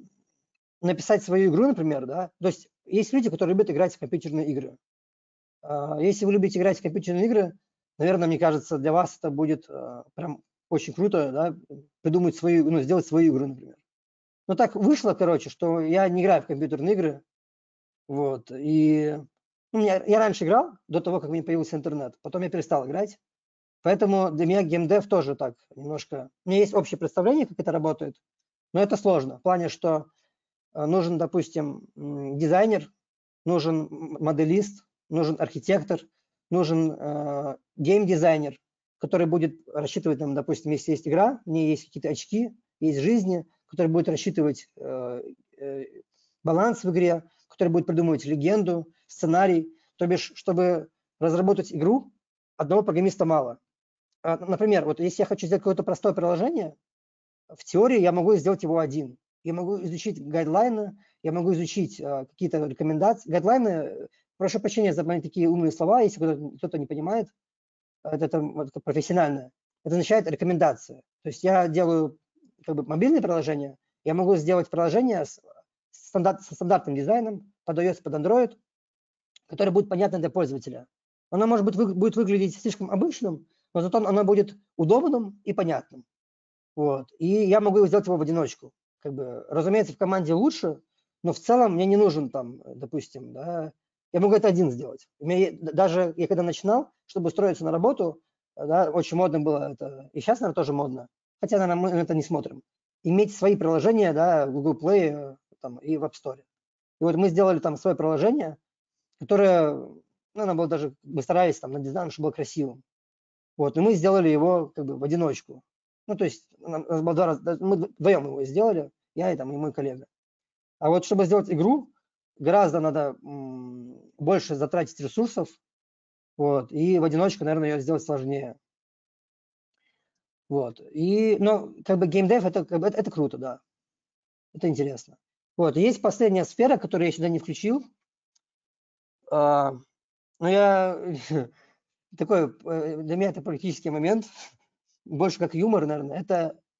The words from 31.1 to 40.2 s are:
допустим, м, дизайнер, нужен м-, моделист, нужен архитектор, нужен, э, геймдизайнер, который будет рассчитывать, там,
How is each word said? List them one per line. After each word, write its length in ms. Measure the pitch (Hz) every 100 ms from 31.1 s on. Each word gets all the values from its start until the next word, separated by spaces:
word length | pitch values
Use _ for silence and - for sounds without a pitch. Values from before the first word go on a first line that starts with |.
| 170
допустим, 680 | 160 185 - - 147 139 - -
м, 420 | 143 143 139 143
дизайнер, 540 | 156 180 220 208 151 _ _ _ _ _
нужен 420 | - 175 151 160 151
м-, 320 | 160 160 147
моделист, 640 | 151 147 156 185 208 - _ _ _
нужен 280 | 160 156 160
архитектор, 640 | 156 147 123 190 147 170 - _ _ _ _
нужен, 420 | 175 160 165 160
э, 640 | - 147 147 147 143 143 131 _ -
геймдизайнер, 800 | 147 202 202 180 165 160 147 131 _ _ _ _
который 280 | 147 185 170
будет 300 | 170 160 160 -
рассчитывать, 500 | 151 147 - 160
там, 160 | 143